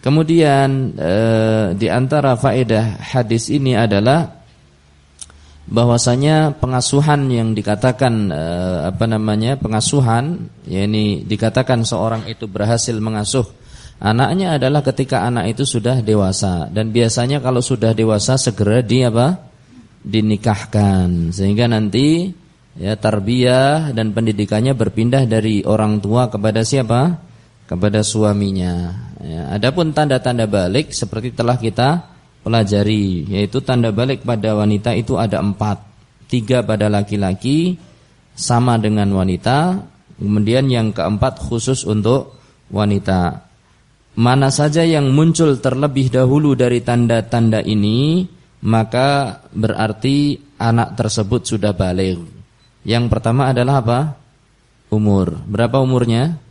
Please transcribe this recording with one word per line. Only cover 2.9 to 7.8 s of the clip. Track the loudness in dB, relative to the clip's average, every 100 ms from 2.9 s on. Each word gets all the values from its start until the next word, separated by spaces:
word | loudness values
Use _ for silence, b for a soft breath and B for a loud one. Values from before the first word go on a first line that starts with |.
| -4
hadis | -4 -2 0 -2 0
ini | 0 0
adalah | 2 2 2 4 2 0 -8 -20 _ _ _ _ _ _ _ -20 b b b -6
bahwasanya | 0 2 2 2 0 2 2 2 -2
pengasuhan | -4 -2 0 2 2 2 2
yang | 0 0
dikatakan, | -2 -2 0